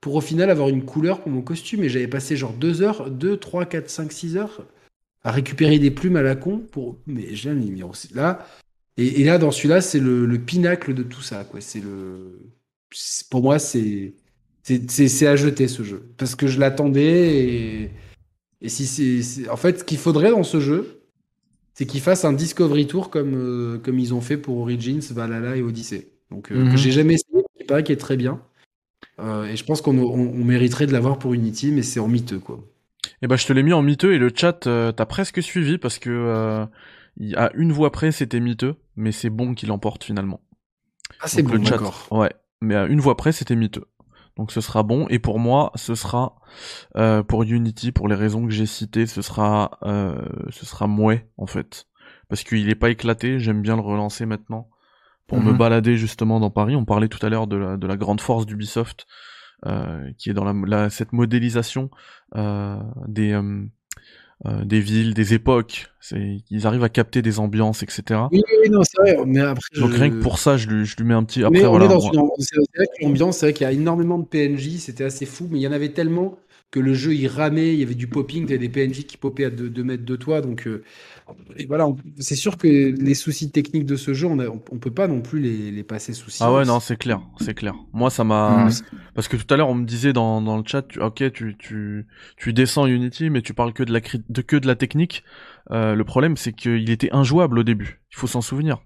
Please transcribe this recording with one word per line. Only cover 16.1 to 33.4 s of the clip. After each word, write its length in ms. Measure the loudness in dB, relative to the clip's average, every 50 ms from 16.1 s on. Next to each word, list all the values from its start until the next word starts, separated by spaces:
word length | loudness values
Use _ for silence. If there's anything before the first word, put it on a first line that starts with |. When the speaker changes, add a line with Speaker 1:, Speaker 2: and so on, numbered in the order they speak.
| -10
Speaker 1:
Parce 180 | _ -6 -6 -4
que 120 | 0 0
je 120 | 0 2 2
l'attendais 760 | 2 2 2 0 0 2 2 4 4 4 4 4 4 4 4
et... 540 | 2 2 2 0 -2 -4 -6 -6 -8 -8 -10 -12 -16 -20 -20 -20 _ _ _ _ _ _ _ _ _
et 80 | -12 -10
si 180 | -6 -6 -6
c'est, 360 | -6 -2 0 0 0 2 0 -2
c'est, 260 | -4 -6 -10 -8 -8
en 80 | -8
fait, 240 | 0 0 0 0 0
ce 40 | -4
qu'il 140 | -6 -6 -2
faudrait 320 | 0 0 2 4 4 4
dans 140 | 4 4 0
ce 160 | 0 0 0
jeu, 420 | 0 2 0 0 -2 -6 -12 -20 _ _ _ _ _ _ _ _ _ _ _ _ _ _ _
c'est 120 | -8 -8
qu'ils 140 | -6 -6 -4
fassent 240 | 2 2 2 4 4
un 80 | 0 0
Discovery 560 | 0 -2 -4 0 2 2 2 4 2 0 0
Tour 200 | 0 -4 -4 -2
comme, 240 | -4 -4 -2 -2 -2
euh, 420 | -2 -2 -4 -4 -4 -4 -4 -6 -6
comme 220 | -4 -2 0 0
ils 140 | 0 0 -2
ont 60 | -4
fait 160 | -2 -2 -4
pour 220 | -4 -4 -4 -4 -4
Origins, 420 | -2 -2 -4 -4 -4 -4 -4 -4 -6 -6 -8
Valhalla 440 | -8 -6 -6 -6 -6 -6 -4 -4
et 60 | -4 -4
Odyssey. 460 | -4 -4 -6 -8 -10 -10 -12 -12 -14 _ _ _ _
Donc, 200 | -16 -16 -12 -6
euh, 140 | -2 0 2
Speaker 2:
Mhm. 60 | 4 4
Speaker 1:
que 40 |
j'ai 140 | 4 4 4
jamais 240 | 4 4 6 6 4
essayé, 200 | 2 2 _ 0
mais 240 | 0 0 0 _ _
il 60 | -4
paraît 180 | 0 0 0 2
qu'il 80 | 0 -2
est 60 | -2
très 180 | -2 -4 -2
bien. 240 | -2 -2 -2 -4 -6 -12 _ _ _ _ _ _ _ _ _ _ _ -20 _ _ -12
Euh, 260 | -10 -8 -6 -6 -6
et 100 | -6 -8
je 80 | -10 -4
pense 160 | -4 -4 -2
qu'on, 160 | 0 2 2 2
on, 120 | 2 2 0
on 320 | 0 -2 -2 -2 -2 0
mériterait 420 | 2 4 4 4 2 2 0 0
de 60 | 0 2
l'avoir 260 | 2 2 2 0 -2
pour 160 | -2 -2 0
Unity, 360 | 0 0 -2 -2 -2 -2 0
mais 120 | 0 0 0
c'est 180 | -2 -2 -2
en 80 | 0 0
miteux, 300 | 0 0 0 -2 -8 -10
quoi. 240 | -10 -12 -16 -16 -16 -20 _ _ _ _ _ _ -12 -12 _ _ -2
Speaker 3:
Eh 40 |
ben, 100 | 0 0
je 100 | 0